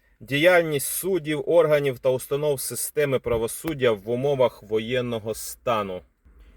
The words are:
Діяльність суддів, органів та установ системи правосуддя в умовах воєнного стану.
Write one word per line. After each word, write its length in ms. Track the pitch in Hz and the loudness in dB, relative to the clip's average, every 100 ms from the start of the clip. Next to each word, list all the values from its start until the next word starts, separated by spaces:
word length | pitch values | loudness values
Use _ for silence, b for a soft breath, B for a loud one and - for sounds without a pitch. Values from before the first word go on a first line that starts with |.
| _ _ | _ _
Діяльність 680 | 117 139 175 175 160 143 - | -6 2 4 6 4 -2 -4
суддів, 640 | - 185 180 151 147 - | -6 -2 -2 -2 -4 2
органів 500 | 165 156 151 139 120 | 4 6 4 2 -2
та 100 | 131 | -2
установ 520 | 127 - 143 151 135 | -2 -2 -2 -2 -2
системи 580 | - 123 - 147 143 123 | -4 -6 -6 -2 0 0
правосуддя 720 | 117 117 113 - 165 143 123 | 0 -2 -2 -6 -6 0 2
в 180 | 104 104 | 2 -2
умовах 540 | 120 143 135 120 - | -2 0 2 2 0
воєнного 680 | 101 110 113 127 123 113 110 | -4 -4 -2 -2 -2 -4 -6
стану. 680 | 107 - - 123 110 101 90 - _ _ - b | -8 -8 -8 -2 0 -2 -8 -12 _ _ -20 b